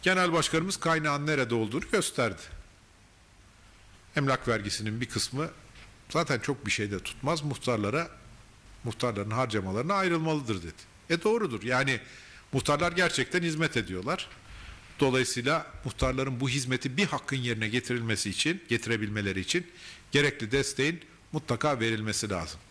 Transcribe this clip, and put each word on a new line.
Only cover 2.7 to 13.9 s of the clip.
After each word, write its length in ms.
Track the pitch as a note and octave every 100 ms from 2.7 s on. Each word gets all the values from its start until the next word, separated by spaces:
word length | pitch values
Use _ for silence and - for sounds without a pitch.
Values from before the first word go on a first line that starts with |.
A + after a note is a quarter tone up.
| - - - - - - - - - - - - - - -
Emlak 320 | C#3 B2+ -
vergisinin 520 | A2 G2+ - G#2+ A2
bir 60 | A#2+
kısmı 440 | - - C3 D#3+ - - - - - -
zaten 280 | D#3+ E3+ C3
çok 280 | - C3+ G2+
bir 40 |
şeyde 320 | - G#2 G2
tutmaz. 400 | - - C3 E3
Muhtarlara, 680 | D3 C3+ - A#2 G2+ C3 E3 - - - - - - -
muhtarların 460 | A#2+ G#2+ B2 G2+ G2+
harcamalarına 640 | A2+ B2+ G#2+ F#2+ G2 D3
ayrılmalıdır 680 | G3 F#3 E3+ D#3+ D#3 B2+ G2+
dedi. 200 | E2 - - - -
E 120 | E3+
doğrudur. 400 | G#3+ A3+ G3+ A2+
Yani 380 | G#2+ B2+ C#3 A#2+ - - - - -
muhtarlar 400 | C3+ - D3 F3
gerçekten 500 | E3+ F3 - C3 F3+
hizmet 340 | E3+ D#3 D#3+ B2
ediyorlar. 520 | A2